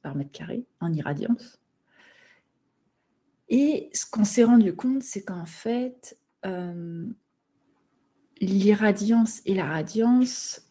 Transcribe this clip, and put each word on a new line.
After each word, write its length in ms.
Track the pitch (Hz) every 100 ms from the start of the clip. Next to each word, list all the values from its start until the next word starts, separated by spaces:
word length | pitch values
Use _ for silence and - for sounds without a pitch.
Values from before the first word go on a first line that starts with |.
par 120 | 143 143
mètre 160 | 143
carré, 360 | - 165 233 247 -
en 120 | 170
irradiance. 680 | 156 - 143 - 247 - _ _ _ _ _ _ _ _ _ _ _ _ _ _ _ _ _ _ _ -
Et 400 | 247 294 302 -
ce 120 | - -
qu'on 180 | 226
s'est 200 | 208 -
rendu 320 | 233 240 202 175
compte, 260 | 254 269
c'est 220 | 269 202
qu'en 220 | - 180 165
fait, 760 | - 220 240 254 254 - - _ _ 190
euh, 640 | 180 180 175 170 165 190 220 _ _ _ _ _ _ _ _ _ _ _ -
l'irradiance 1000 | 190 196 196 208 214 202 202 233 220 - -
et 100 | 190
la 100 | 147
radiance, 1000 | 160 156 220 233 247 254 - - - -